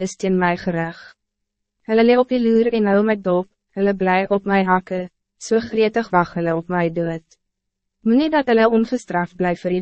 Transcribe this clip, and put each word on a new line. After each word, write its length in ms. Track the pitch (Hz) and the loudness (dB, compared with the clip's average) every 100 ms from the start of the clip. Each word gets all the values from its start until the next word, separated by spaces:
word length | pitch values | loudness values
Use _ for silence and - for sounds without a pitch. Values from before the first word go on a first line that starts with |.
is 140 | 190 - | -6 -6
teen 180 | 190 185 | -2 0
my 180 | 180 175 | 0 -2
gerig. 420 | - 170 165 170 - _ _ _ _ _ _ _ - | -4 -4 -6 -10 -20 _ _ _ _ _ _ _ -2
Hulle 160 | 220 233 | 2 4
lê 120 | 247 | 4
op 100 | 254 | 2
die 120 | 254 | 0
loer 280 | 226 226 240 233 | 2 2 2 0
en 120 | 208 | 2
hou 80 | 202 214 | 2 2
my 100 | 220 | -2
dop, 300 | 190 180 185 _ _ - | -2 -2 -4 _ _ -4
hulle 160 | 202 196 | -2 0
bly 280 | 185 185 196 | 0 0 0
op 160 | 202 196 | -2 0
my 120 | 196 190 | 0 2
hakke, 380 | 185 185 185 180 _ _ _ | 0 -2 -8 -10 _ _ _
so 200 | - 226 | -2 -2
gretig 480 | 233 220 214 226 226 | -2 0 0 0 0
wag 220 | 180 160 - | 0 0 -2
hulle 200 | 170 165 | -4 -4
op 120 | 165 | -4
my 200 | 180 170 | -2 -2
dood. 320 | 165 170 165 - _ _ _ _ _ _ _ 220 | -2 -6 -6 -12 _ _ _ _ _ _ _ 0
Moenie 240 | 240 311 | 2 2
dat 160 | 311 269 | 0 2
hulle 180 | 226 220 | 2 4
ongestraft 680 | 226 226 247 - 175 175 - | 2 0 -4 -4 -4 -4 -2
bly 180 | 180 175 | -2 -2
vir 160 | 180 180 | -4 -2